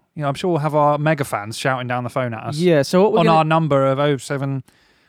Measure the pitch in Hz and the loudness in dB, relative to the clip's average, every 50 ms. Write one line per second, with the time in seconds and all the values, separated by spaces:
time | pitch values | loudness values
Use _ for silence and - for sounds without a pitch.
0 | _ _ - 156 147 139 135 - - 185 170 147 147 156 143 151 147 147 147 147 | _ _ -10 -6 -4 -4 -4 -2 -2 -2 -2 0 -2 0 0 2 2 2 2 2
1 | 147 156 160 143 135 - 127 107 101 104 113 - - 135 131 123 127 120 123 123 | 0 0 0 -2 -2 -4 -4 -6 -6 -8 -8 -4 -2 -2 -2 -2 -4 -4 -4 -4
2 | 123 120 - 139 127 120 113 110 120 120 151 151 175 175 165 143 135 - - 180 | -4 -4 -4 -4 -4 -4 -6 -8 -8 -8 -4 0 2 4 4 4 2 2 2 4
3 | 196 214 208 175 165 170 160 160 156 156 160 165 160 147 143 135 135 135 135 135 | 4 4 4 2 4 4 4 4 4 2 2 2 2 2 2 2 2 2 2 0
4 | 147 147 143 127 - - 147 135 139 139 135 131 - _ _ _ _ _ _ _ | 0 0 0 -2 -4 -6 -6 -4 -4 -4 -6 -6 -8 _ _ _ _ _ _ _
5 | _ | _